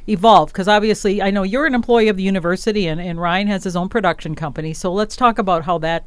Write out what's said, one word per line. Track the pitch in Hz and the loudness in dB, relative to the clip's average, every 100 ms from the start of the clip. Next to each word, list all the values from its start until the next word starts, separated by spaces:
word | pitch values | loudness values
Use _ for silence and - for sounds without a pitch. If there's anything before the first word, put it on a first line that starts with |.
| - | -4
evolve? | 208 220 196 151 | 2 6 6 6
'Cause | - 190 | 0 2
obviously, | 208 214 208 208 202 | 2 2 0 0 0
I | 196 | 0
know | 202 | 0
you're | 190 233 311 | 0 0 0
an | |
employee | 247 233 233 214 | 0 2 4 4
of | 196 | 2
the | |
university, | 196 196 170 185 - 208 175 | 0 0 0 -2 -2 -2 -2
and, | 156 | -4
and | 180 165 | -6 -4
Ryan | 175 180 208 | -2 0 0
has | 196 | -2
his | 190 | -2
own | 175 185 | -4 -2
production | 240 185 160 165 | 0 0 -2 -6
company. | 156 156 135 156 | -8 -8 -8 -8
So | 160 190 | -6 -4
let's | 185 214 - | -2 -2 0
talk | 247 220 | 0 2
about | 190 170 | 0 0
how | 160 170 | 0 -2
that | 160 165 | -2 -4